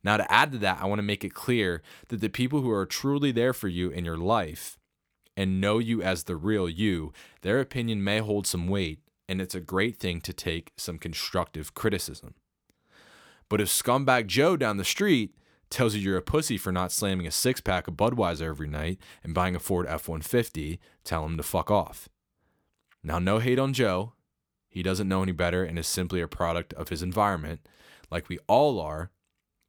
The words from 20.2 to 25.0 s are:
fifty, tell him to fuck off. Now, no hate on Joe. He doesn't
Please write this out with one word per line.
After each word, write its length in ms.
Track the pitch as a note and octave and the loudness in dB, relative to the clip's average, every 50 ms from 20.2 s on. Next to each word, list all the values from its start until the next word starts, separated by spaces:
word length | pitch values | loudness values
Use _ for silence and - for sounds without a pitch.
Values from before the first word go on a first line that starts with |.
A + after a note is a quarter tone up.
fifty, 600 | D#2 - - A#2+ A2+ - - E2 D2 D2+ E2+ - _ - _ _ _ | -4 0 0 0 0 0 -6 -8 -6 -6 -8 -10 _ -20 _ _ _
tell 200 | - E2 D#2+ D#2 | -4 -4 -2 -2
him 120 | D#2 E2 | -4 -4
to 60 | D#2+ | -4
fuck 280 | D2+ - - F2 - - | -4 -2 -2 -2 2 4
off. 380 | G#2 G2 D#2+ - - - - - _ _ _ _ _ _ _ _ _ _ _ _ _ _ _ _ _ _ | 2 2 2 -2 -10 -18 -20 -20 _ _ _ _ _ _ _ _ _ _ _ _ _ _ _ _ _ _
Now, 160 | - D#2 D#2 F2 | -6 -2 -2 0
no 200 | F2+ F#2+ G#2 A2+ | 2 2 2 4
hate 200 | A#2 B2+ B2+ B2+ | 4 4 2 2
on 140 | C3+ C3+ | 2 0
Joe. 420 | C3+ B2+ B2 G2+ F#2 F#2 G#2 A#2 _ _ _ _ _ _ _ _ _ _ _ _ | 2 2 2 2 2 0 -2 -6 _ _ _ _ _ _ _ _ _ _ _ _
He 140 | _ F#2 | _ -4
doesn't 260 | F2+ F#2+ F#2+ F#2 | -2 0 0 0